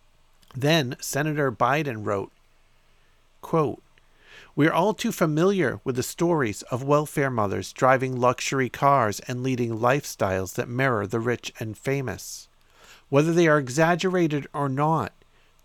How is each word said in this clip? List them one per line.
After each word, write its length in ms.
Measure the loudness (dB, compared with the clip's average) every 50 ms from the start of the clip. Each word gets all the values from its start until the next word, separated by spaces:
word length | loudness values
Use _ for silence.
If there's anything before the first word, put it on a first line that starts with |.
| _ _ _ _ _ _ _ _ _ -16 -8
then 440 | -2 0 2 2 2 2 -2 -6 -8
Senator 540 | -8 -6 -4 -2 -2 -2 0 0 0 -2 0
Biden 520 | 0 0 2 2 0 -2 -4 -6 -6 -4
wrote, 280 | -4 -2 -4 -4 -8 _ _ _ _ _ _ _ _ _ _ _ _ _ _ _ _ _ _ _ _ _ _
quote, 400 | -8 -2 0 0 0 0 -2 -8 -14 _ _ _ _ _ _ _ _ -20 -20 -20 -20 -6 0
"We're 160 | 2 2 4 4
all 200 | 2 0 0 0
too 200 | -2 -4 -4 -2
familiar 680 | 0 0 0 2 2 2 2 2 2 0 0 -2 -4 -4
with 100 | -4 -2
the 80 | -2 -4
stories 600 | -4 -4 -2 0 2 2 2 0 -2 -4 -6 -8
of 200 | -8 -8 -4 0
welfare 480 | 2 2 2 0 0 -2 -2 -2 0
mothers 400 | 0 0 0 0 -2 -4 -6 -6
driving 480 | -2 2 4 4 4 4 2 -2 -2 0
luxury 480 | 2 2 2 0 -4 -4 -2 -2 -2
cars 540 | -2 -2 0 2 4 4 4 2 0 -2 -4
and 200 | -6 -8 -6 -4
leading 380 | -2 -2 -2 -2 -2 -2 -2 0
lifestyles 760 | 2 2 2 0 -2 -6 -4 -2 -2 0 0 -2 -4 -4 -4
that 120 | -6 -6
mirror 400 | -4 -2 0 0 0 0 0 -2
the 140 | -2 -2 -2
rich 320 | -2 -2 -2 -4 -6 -10 -10 -10
and 160 | -10 -10 -10
famous. 720 | -8 -4 -4 -2 -2 -4 -6 -8 -10 -12 -14 -16 -18 -20 _ _ _ _ _ _ _ -20 -20 -20 -20 _
Whether 240 | 0 2 4 4 4
they 160 | 4 4 6
are 100 | 6 4
exaggerated 880 | 4 2 0 2 2 4 4 4 2 0 0 0 2 0 0 0 -4 -6 -6 -6
or 140 | -4 -4
not, 460 | -2 0 0 0 0 0 0 -2 -4 -8 _ _ _ _ _ _ _ _ _